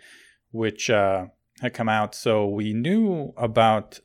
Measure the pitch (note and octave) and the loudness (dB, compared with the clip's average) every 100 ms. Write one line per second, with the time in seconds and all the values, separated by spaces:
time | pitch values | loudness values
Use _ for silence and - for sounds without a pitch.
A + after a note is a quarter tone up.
0 | - - - _ _ A2+ A2 G#2 - G#2+ | -18 -20 -20 _ _ -4 -4 -2 0 2
1 | G2 F#2+ F2+ _ _ - B2+ - A2+ A2 | 4 0 -4 _ _ -10 -8 -4 -2 0
2 | G#2 - B2 G#2+ G2+ G#2 G#2+ A2 C#3 G#3+ | -2 -2 0 2 0 -2 -4 -2 0 2
3 | A3 E3+ C#3 - A#2 A2+ A2+ A2 - - | 0 -2 -8 -6 -2 4 4 4 -2 -16